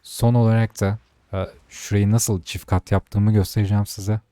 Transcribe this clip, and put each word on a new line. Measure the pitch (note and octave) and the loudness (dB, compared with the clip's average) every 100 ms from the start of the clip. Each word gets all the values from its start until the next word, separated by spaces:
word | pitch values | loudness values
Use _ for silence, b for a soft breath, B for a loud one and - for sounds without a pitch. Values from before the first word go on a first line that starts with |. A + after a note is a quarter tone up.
Son | - - A#2 | -16 -2 2
olarak | A#2+ A2+ A2+ A2+ - | 4 4 2 0 -2
da, | G2 A2 _ _ _ | -4 -4 _ _ _
e, | F#2+ F#2+ - _ | -8 -8 -10 _
şurayı | - - G2+ G2+ | -20 -2 0 2
nasıl | A2+ - G2 | 2 0 -4
çift | - - - | -6 -14 -4
kat | F#2 - | -4 0
yaptığımı | G2 - G#2 G#2 | -4 -2 0 2
göstereceğim | G#2+ F#2+ - G2+ G#2 G2+ | 2 2 0 0 0 -2
size. | - G2 G#2+ _ | -6 -4 -6 _